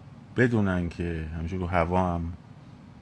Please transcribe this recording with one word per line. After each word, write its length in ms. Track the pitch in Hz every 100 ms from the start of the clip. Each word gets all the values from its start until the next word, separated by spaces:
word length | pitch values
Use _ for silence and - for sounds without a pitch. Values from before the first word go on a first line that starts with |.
| - - - -
بدونن 520 | 123 117 101 90 87
که 400 | - 87 82 80
همینجور 260 | 82 82 92
رو 60 | 87
هوا 480 | 90 82 90 90
هم 180 | 85 85 85 - - - - - -